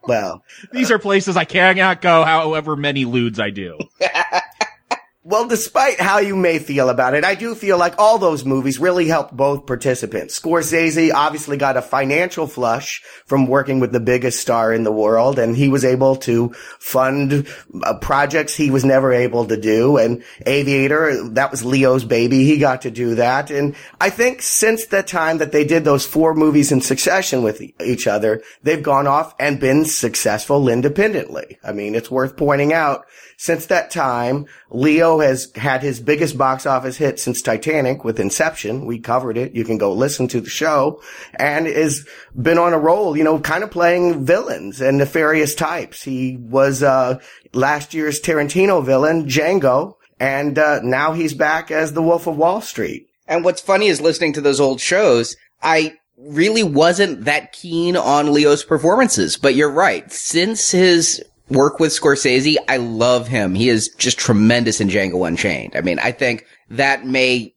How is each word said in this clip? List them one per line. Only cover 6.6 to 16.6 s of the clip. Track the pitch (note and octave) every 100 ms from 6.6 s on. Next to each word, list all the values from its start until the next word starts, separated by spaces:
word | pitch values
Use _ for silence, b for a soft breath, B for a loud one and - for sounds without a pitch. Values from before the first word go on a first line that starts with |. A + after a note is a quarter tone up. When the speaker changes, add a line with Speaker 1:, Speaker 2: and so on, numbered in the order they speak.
| D3+ C#3 B2+
Speaker 1:
about | A#2+ B2+
it, | C#3+ F3
I | G3
do | A#3
feel | A3+ G3 F3+
like | F3 E3+
all | G#3+ A3+
those | F#3 D#3 C3
movies | C3+ C3 C3
really | F3 F3+ D#3+
helped | D#3+ C3+ B2
both | C#3 C#3 -
participants. | B2 C#3 B2+ G#2+ G#2+ D#2 -
Scorsese | D#3+ E3+ D#3 E3 E3 D#3 D#3+
obviously | C#3 D3+ D3+ D3+ C#3+
got | C#3 B2+
a |
financial | B2+ C3+ C3+ D3 F3+ F3 D3
flush | - A#2+ A#2 - - B B B
from | C#3 B2+
working | C3+ C3+ C3
with | B2
the | A#2+
biggest | A2+ B2 B2 -
star | - A#2 A2+
in | A2+ A2+
the |
world, | G#2+ G#2+ A2+ B2 C#3
and | A#2
he | A#2 C#3
was | C#3
able | C3 C3 C3+ C3
to | - A#2 A#2+ B